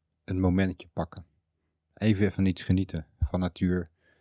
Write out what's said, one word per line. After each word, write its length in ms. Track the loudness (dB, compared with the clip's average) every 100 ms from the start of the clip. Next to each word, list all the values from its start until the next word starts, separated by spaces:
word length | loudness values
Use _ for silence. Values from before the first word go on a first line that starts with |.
| _ _
een 160 | -6 0
momentje 480 | 2 2 0 -2 -10
pakken. 340 | -8 -8 -10 -18 _ _ _ _ _ _
Even 380 | -2 2 2 2
van 140 | 2 0
iets 160 | 0
genieten, 440 | 2 0 0 -6 -8 -4
van 200 | -2 0
natuur, 500 | -2 -2 0 0 -4 _ _ _